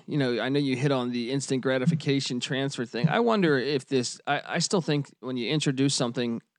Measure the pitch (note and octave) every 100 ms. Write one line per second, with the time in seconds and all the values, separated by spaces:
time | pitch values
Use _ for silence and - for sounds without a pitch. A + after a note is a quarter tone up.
0 | - D3+ B2+ A#2+ B2 C#3+ C#3+ B2 C#3+ C3+
1 | B2 A#2+ A#2 C#3 C3 C3 C3 C3 B2+ E3
2 | C#3+ C#3 - B2 - B2+ C#3 - A#2+ A2
3 | B2 A3 A#3+ A3 E3+ C#3 B2 D3 - C3
4 | A#2+ - - C#3+ - D3 D#3+ G3+ D#3+ D3
5 | C3+ - A#2+ B2+ A2+ D3+ D3 C3 C#3 -
6 | B2 B2 A#2+ A#2 -